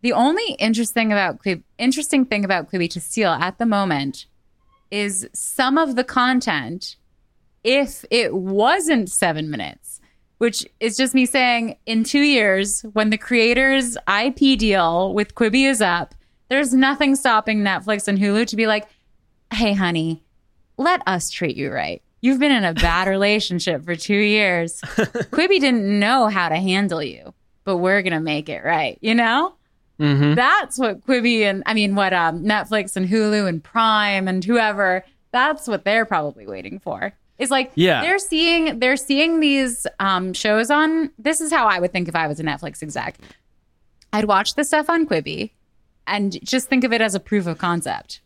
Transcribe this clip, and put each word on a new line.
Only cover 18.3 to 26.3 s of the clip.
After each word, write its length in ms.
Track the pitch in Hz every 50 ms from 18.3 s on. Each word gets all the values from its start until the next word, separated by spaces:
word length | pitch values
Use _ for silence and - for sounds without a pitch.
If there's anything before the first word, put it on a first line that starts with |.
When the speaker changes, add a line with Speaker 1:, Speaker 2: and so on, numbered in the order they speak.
| 202 214 240
Speaker 1:
to 80 | 226 -
be 100 | 208 226
like, 200 | 220 214 214 214 - _ _ _ _ _ _ _ _ _ _ _ _ 226
"Hey, 200 | 214 233 214 202
honey, 500 | 196 190 175 170 165 160 165 165 156 _ _ _ _ _ _ _ _ _ _ _
let 240 | - 269 330 370 349 -
us 240 | - 190 175 - -
treat 260 | - - 180 160 -
you 160 | - 139 139
right. 300 | - 131 78 76 85 - _ _ _ _
You've 180 | - 247 269 254
been 120 | 285 294
in 120 | 277 233 196
a 80 | 175 165
bad 340 | 151 - 170 165 180 190
Speaker 2:
<laughs> 80 | 196 190
Speaker 1:
relationship 680 | 196 202 202 208 214 - - 180 175 - 185 165 135 151
for 100 | 175 175
two 220 | 160 - - 208
years. 640 | 202 208 208 208 214 208 190 180 170 170 170 - -
Speaker 2:
<laughs> 40 | -
Speaker 1:
Quibi 720 | - - - 220 - - 240 - - - - 330 370 392 359
didn't 400 | 269 269 247 233 202 196 208 208
know 280 | 202 214 247 269 240
how 220 | 214